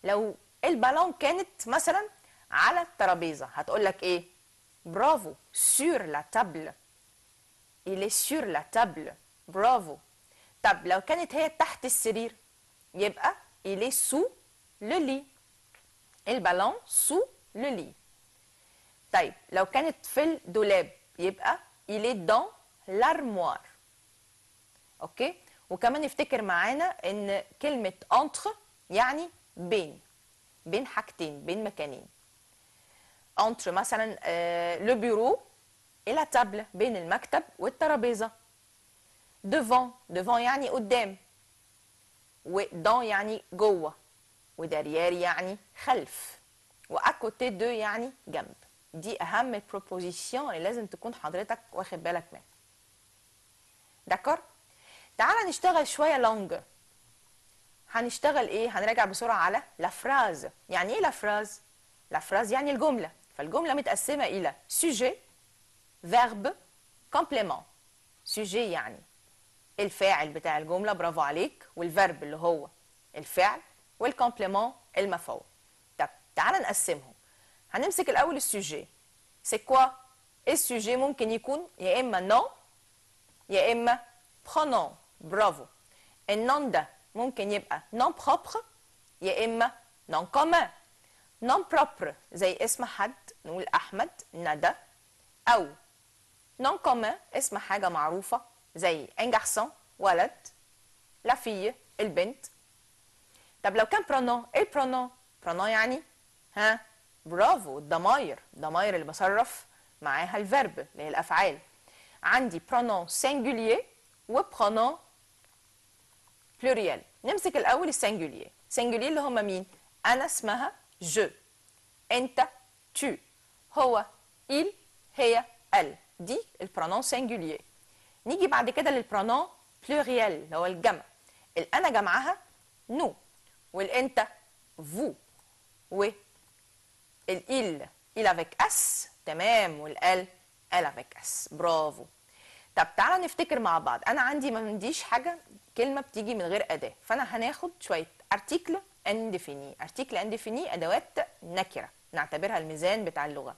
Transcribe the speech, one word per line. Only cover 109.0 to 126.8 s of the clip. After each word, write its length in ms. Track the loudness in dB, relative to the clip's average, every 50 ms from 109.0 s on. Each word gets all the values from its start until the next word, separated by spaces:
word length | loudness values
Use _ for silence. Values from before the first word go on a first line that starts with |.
| -4
بصرف 600 | -6 -4 0 0 2 4 4 2 0 -2 -16 -18 _ _ _ _ _ _ _ -4
معاها 340 | -2 -2 -2 -2 -2 -4
الفيرب 420 | -4 -2 2 2 2 2 2 -2 -8
اللي 240 | -12 -12 _ -12 -8
هي 60 | -4
الأفعال. 500 | -4 -4 -2 0 2 2 2 2 0 -4 -12 _ _ _ _ -20 -20 -20 -20 -20 -20 -6 -2
عندي 400 | 2 2 2 2 0 -4 -8 -6 -2
برونون 380 | 0 0 0 2 -2 -2 -2 -4
سينجولير 800 | -4 -2 0 0 0 0 -2 -2 -2 -2 2 2 2 2 0 -8 _ _ _ _ _ _ _ -2
وبرونون 720 | 0 0 0 -2 -2 0 0 2 2 2 2 0 0 -4 -14 _ _ _ _ _ _ _ _ _ _ _ _ _ _ _ _ _ _ _ _ _ _ _ _ _ _ _ _ _ _ _ 0
بلوريال. 400 | 2 2 2 0 -2 -4 -4 -8 _ _ _ -6
نمسك 320 | -4 -4 -2 -2 -2 -2
الأول 320 | 0 2 2 2 2 2 -2
السينجولير. 640 | -2 0 0 0 0 -2 -6 -6 -8 -12 -16 -18 _ _ _ _
سينجولير 400 | -4 -2 0 0 0 0 0 0
اللي 120 | 0 0
هما 220 | -2 0 -2 -2 -2
مين؟ 240 | -2 -4 -6 -6 -10 -18 _ _ _ _ _ _
أنا 180 | 2 2 2 2
اسمها 480 | -2 -2 -2 -2 -2 -2 -2 -2 -6 -8 -10 _ _ _ _
جو، 300 | -8 -2 2 2 2 0 0 _ _ _ _ _ _ _ _ _ _ _ _ _ _ _ 0
أنت 360 | 0 0 -2 2 2 2 2 0 -20 _ _ _ _ _ _ _
تو، 200 | -4 -4 -4 -4 -6 _ _ _ _ _ _ _ _ _ _ 0
هو 300 | 2 4 4 4 2 0 -2 -12 _ _ _ _ _ _ -2
إل، 220 | 0 0 0 0 -4 _ _ _ _ _ _ _ _
هي 280 | 2 4 4 4 4 0 -2 -16 _ _ _ 4
ال. 220 | 4 4 2 -4 -12 _ _ _ _
دي 220 | -8 -4 -4 -4 -4 _ _ -12
البرونون 420 | -12 -8 _ -4